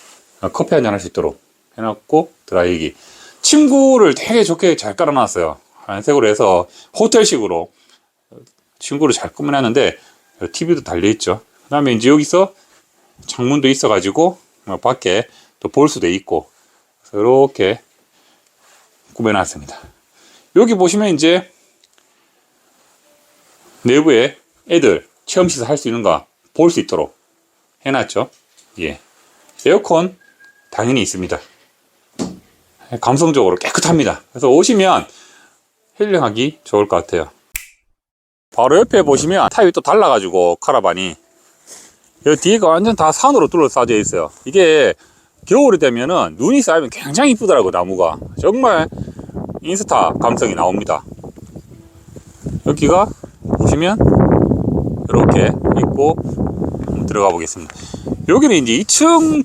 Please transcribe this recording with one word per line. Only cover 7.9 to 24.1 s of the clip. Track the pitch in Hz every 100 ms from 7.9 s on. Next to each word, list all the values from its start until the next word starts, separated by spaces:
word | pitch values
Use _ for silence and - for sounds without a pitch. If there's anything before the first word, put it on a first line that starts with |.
| _ _ _ _ 117 - _ _ _
침구를 | - 139 151
잘 | - -
꾸며놨는데 | - 143 143 127 120 107 - _ _ _ _ 87
티비도 | - 165 170
달려있죠. | 76 87 95 113 - 98 - _ _
그 |
다음에 | 143 143
이제 | 117 117
여기서 | 151 147 175 190 - _ _ _ _ _ _ -
창문도 | - 123 143 135
있어가지고, | 135 127 104 92 98 170 180 _ _ -
어, | 92
밖에 | 120 131 - 92 117 _ _ _
또 | -
볼 | - 147
수도 | 120 87
있고, | 92 - 80 - _ _ _ _ _
그래서 | _ 101
이렇게 | 110 131 135 - 95 117 _ _ _ _ _ _ _ _ _ _ _ _ _
꾸며놨습니다. | - 113 104 87 - 71 - - _ _ _ _ _ _ -
여기 | 226 214
보시면 | 180 202 214 156
이제 | 160 175 180 _ _ _ _ _ _ _ _ _ _ _ _ _ _ _ _ _ _ _ _ _ _ _
내부에 | 123 135 156